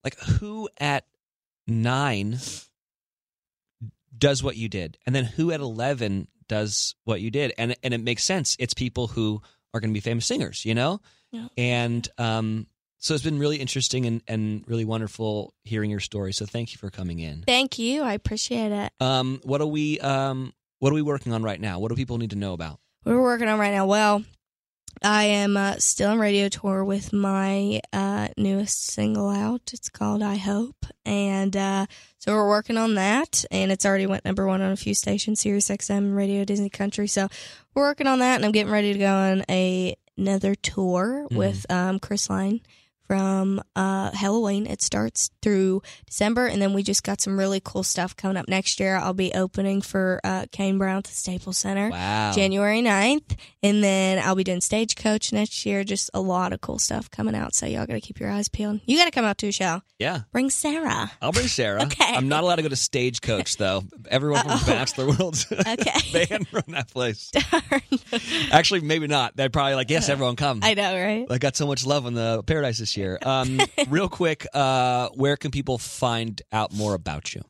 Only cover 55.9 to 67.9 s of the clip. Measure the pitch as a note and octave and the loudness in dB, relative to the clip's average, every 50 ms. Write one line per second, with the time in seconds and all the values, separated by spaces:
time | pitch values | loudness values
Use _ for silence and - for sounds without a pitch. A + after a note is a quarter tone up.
55.9 | G3 G3 - - - G3 F#3+ F#3+ F3+ F3+ F#3 F3+ F#3 - - - - - - - | -2 -4 -4 -2 -2 -2 0 0 0 0 0 -2 -4 -6 -6 -8 -2 0 0 0
56.9 | - A3 A3 - - - G#3+ A3 A3 G#3+ - - - - - - - - - - | 0 -4 -6 -8 -6 -4 -2 -2 -2 -2 -4 -2 -2 -2 -2 -2 -4 -4 -4 -4
57.9 | A#3+ G#3+ A3 - G#3 - G#3+ G3+ G3+ G3+ G#3 - - - G#3+ G#3 G#3 G#3+ - - | -6 -6 -6 -10 -12 -8 -6 -4 -4 -4 -4 -4 -4 -4 -4 -2 -4 -4 0 0
58.9 | B3+ D#4+ F4 E4+ - C4 A#3 G#3+ G3+ - - G3+ G3 - F#3+ F#3 D#3+ F3+ - _ | 4 4 4 4 2 0 0 0 -2 -2 -4 -4 -2 0 0 -2 -2 -4 -8 _
59.9 | _ _ G#2 C#3+ F3+ D3 G#2+ _ - A#3 B3+ C4+ C4 - - D4+ D4 D#4+ D#4+ C4+ | _ _ -2 -2 -2 -4 -6 _ -2 0 0 0 0 0 0 -2 -2 -2 -2 -2
60.9 | - - - G3+ - _ - C3 - A3+ B3 B3 - - B2 G#2+ G2+ G#2 C#3 D3 | -2 -2 -4 -6 -8 _ -4 0 0 0 0 0 0 0 0 0 2 0 0 0
61.9 | C#3+ - - - A#3+ B2+ C3 C3+ D3 D#3 E3+ F3+ F3 D#3+ D#3 D3+ C3+ B2+ - - | 2 2 2 2 4 2 2 2 2 2 4 4 2 2 2 0 0 -2 -2 0
62.9 | - C3+ B2 B2+ A#2+ - - - A2+ G2 F2+ - - - G#2 F#2+ F#2+ G2 F#2+ F#2 | 0 2 0 0 0 -2 -2 0 0 0 0 -2 -2 0 0 2 2 0 -2 -6
63.9 | - - - - - C3 C#3 D3+ D3 C3+ D3 D3 A3+ C4 - - - A2 C3 C3 | -14 -18 -6 0 0 2 2 4 2 2 2 2 2 2 4 4 2 2 2 -2
64.9 | - - C3 C#3 C#3 A2+ F#3 F3 D#3 B2+ - - - - F#3+ A3 A3+ A#3+ A#3 - | -2 0 2 2 2 2 2 0 0 -2 -4 -4 0 0 0 0 0 0 0 0
65.9 | - D4+ - - D#3+ E3+ F3 - G3+ G#3+ F#3+ - - A3 - - - C#3+ B2+ - | 2 0 0 2 2 2 2 2 0 -4 -4 -4 -4 -6 -4 -4 -6 -6 -6 -6
66.9 | - C3 B2 A#2 G#2+ - - - - - - - - E4 - - D4+ C4+ - - | -4 -2 -2 -2 -2 -4 -10 -2 0 0 0 2 0 0 2 2 -2 -2 0 0